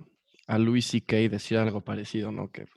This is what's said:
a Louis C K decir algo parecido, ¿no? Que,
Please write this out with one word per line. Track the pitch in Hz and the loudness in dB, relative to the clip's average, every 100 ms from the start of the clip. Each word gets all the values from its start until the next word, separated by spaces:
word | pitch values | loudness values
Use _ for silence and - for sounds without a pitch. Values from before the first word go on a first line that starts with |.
| - _ _ _ - | -20 _ _ _ -2
a | 113 | 2
Louis | 113 120 113 | 4 2 2
C | 117 | -2
K | - 110 110 | 2 2 2
decir | 101 - 113 | 0 0 0
algo | 110 101 | 2 -2
parecido, | 98 104 - 110 107 | -6 -8 -6 -6 -4
¿no? | 104 98 | -6 -8
Que, | - 104 | -10 -16